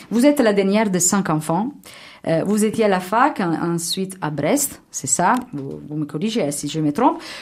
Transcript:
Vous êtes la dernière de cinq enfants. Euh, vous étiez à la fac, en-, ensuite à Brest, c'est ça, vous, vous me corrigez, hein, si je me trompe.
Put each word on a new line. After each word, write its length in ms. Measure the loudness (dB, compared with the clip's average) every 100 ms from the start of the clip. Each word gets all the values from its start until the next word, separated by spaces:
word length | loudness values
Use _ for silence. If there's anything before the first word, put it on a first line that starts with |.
| -2
Vous 140 | 4 4
êtes 140 | 6
la 140 | 4
dernière 360 | 4 2 2 2
de 100 | 2
cinq 300 | 2 2 2
enfants. 440 | -2 0 -2 -2 -8 -20 -20 -20 -10 -2
Euh, 160 | 0 2
vous 180 | 2
étiez 220 | 2 2 2
à 20 |
la 120 | 2
fac, 400 | 0 2 2 2
en-, 340 | -2 -2 -2
ensuite 420 | -2 -4 -4 -6 -6
à 80 | -6
Brest, 540 | -2 0 0 -2 -6 _
c'est 160 | -10 -4
ça, 260 | 0 2 0 -4
vous, 280 | -10 -10 -12 -8
vous 60 | -6
me 100 | -6
corrigez, 380 | -4 -2 -2
hein, 80 | -2
si 160 | -4 -4
je 120 | -2
me 140 | 0
trompe. 260 | 2 0 0 -10 -16